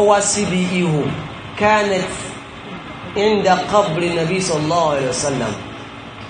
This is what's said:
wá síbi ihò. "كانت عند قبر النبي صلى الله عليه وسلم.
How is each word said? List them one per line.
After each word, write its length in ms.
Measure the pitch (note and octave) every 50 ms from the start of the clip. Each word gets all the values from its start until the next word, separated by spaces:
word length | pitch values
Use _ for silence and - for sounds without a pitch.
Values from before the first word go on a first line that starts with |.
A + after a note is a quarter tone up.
| G#3
wá 160 | G#3 G#3 G3+
síbi 460 | G3+ - - G#3 G#3 F3 F3+ F#3 F3+ F3+ F#3
ihò. 280 | F3+ F3 E3+ D#3 D3 C3 - C#3+ - - - - - - - - -
"كانت 520 | G#3 G#3+ G#3+ G#3+ G#3 G3+ G3 F#3 F3+ - - - - - - - - - - - - - - F3 - - - - - - - G#3
عند 300 | G3+ G#3+ G#3+ G#3 F3+ F#3 F3+ F3+ F3 - F3+
قبر 280 | G#3 G3+ E3+ D#3+ E3+ F3
النبي 360 | E3+ E3+ E3+ E3 D#3+ F#3 F#3+
صلى 180 | F#3 F#3 E3 D3+
الله 340 | D3+ D3+ E3+ F3 E3 D#3
عليه 180 | D3 C#3 C3+ B2+
وسلم. 440 | B2 - - C#3+ C3+ B2 A#2 A2 G#2 G#2+ - - - - - - - - - - - - -